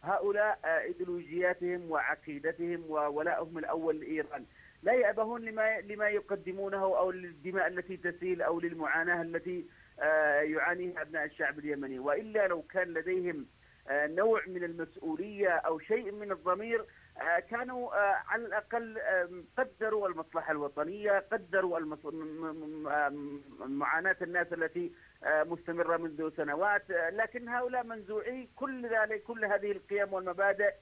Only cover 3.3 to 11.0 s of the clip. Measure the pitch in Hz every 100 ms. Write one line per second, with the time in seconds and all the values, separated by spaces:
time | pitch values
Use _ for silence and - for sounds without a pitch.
3.3 | - 165 165 - 160 160 156 131 156 151
4.3 | 139 120 - - - 190 254 208 214 220
5.3 | 233 226 214 220 220 202 214 208 208 -
6.3 | 202 175 190 196 196 190 160 185 180 180
7.3 | 156 165 185 170 185 185 185 175 175 185
8.3 | 175 - 170 170 165 151 156 170 175 165
9.3 | 170 170 180 - - - - 151 156 151
10.3 | 143 156 156 151 175 180 175